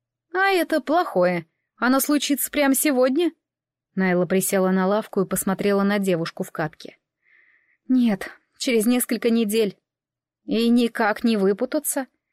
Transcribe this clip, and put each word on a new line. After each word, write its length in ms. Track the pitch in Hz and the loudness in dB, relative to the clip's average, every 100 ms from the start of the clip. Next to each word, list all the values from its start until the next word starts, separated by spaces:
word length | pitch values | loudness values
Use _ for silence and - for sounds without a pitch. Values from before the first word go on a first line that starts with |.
| _ _ _ | _ _ _
"А 180 | 370 392 | -2 0
это 300 | 381 311 311 | 2 0 -2
плохое. 680 | 262 330 349 190 180 175 160 _ _ _ | 0 0 0 0 0 0 -6 _ _ _
Оно 240 | 240 269 | 0 0
случится 500 | 277 294 - 285 - | 0 -2 0 -4 -2
прямо 240 | 294 277 | 0 0
сегодня?" 580 | 269 311 254 254 269 339 - _ _ _ _ _ | 2 0 2 2 2 -2 -4 _ _ _ _ _
Найла 320 | - 185 175 170 | -2 0 2 2
присела 440 | 185 190 196 185 | 0 0 0 2
на 160 | 190 185 | 2 2
лавку 360 | 208 214 - | 0 -2 -4
и 40 | 185 | -4
посмотрела 560 | 185 - 185 202 196 | -4 -4 -2 0 0
на 160 | 196 208 | 0 0
девушку 460 | 196 170 165 - | 0 -2 -2 -8
в 80 | 190 | -10
катке. 440 | - 156 - - - _ _ _ _ _ _ _ _ - | -8 -8 -10 -20 -20 _ _ _ _ _ _ _ _ -2
"Нет, 420 | 254 240 190 - - _ _ | 2 2 0 -6 -18 _ _
через 280 | - 233 214 | -2 0 2
несколько 440 | 247 - 226 240 | 0 0 -2 0
недель. 460 | 233 214 226 208 - _ _ _ _ _ _ | 0 0 0 0 -4 _ _ _ _ _ _
И 240 | - 208 233 | -6 0 2
никак 560 | 240 233 - 214 220 | 4 2 0 -2 0
не 120 | 233 220 | 0 2
выпутаться. 720 | 190 202 254 311 - 285 254 _ _ | 0 0 -2 -4 -4 -6 -8 _ _